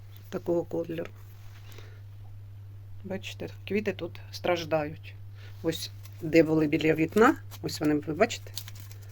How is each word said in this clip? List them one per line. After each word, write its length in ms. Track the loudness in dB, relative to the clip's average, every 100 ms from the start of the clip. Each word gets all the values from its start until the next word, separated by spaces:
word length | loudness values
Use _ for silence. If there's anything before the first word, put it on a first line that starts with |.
| -16 -16 -8
такого 360 | -6 0 0
кольору. 460 | 0 -2 -4 -4 -6 -10 -16 -14 -14 -14 -14 -12 -12 -14 -14 -14 -14 -14 -14 -14 -14 -14 -14 -12
Бачите, 440 | -8 -8 -8 -8 -10 -8 -2
квіти 240 | 0 0
тут 280 | -2 -6 -8 -12
страждають. 840 | -2 2 2 2 0 0 -6 -12 -12 -14 -14 -14 -4
Ось 280 | -2 0 -4 -10 -14 -8
де 200 | 6 8
були 240 | 8 6 4
біля 280 | 4 4
вікна, 420 | 4 4 8 8 8 -2 -8
ось 180 | -6 0
вони, 140 | 2
ви 200 | 4 2
бачите? 360 | 2 2 2 -8 -10 -10 -10 -12 -14 -14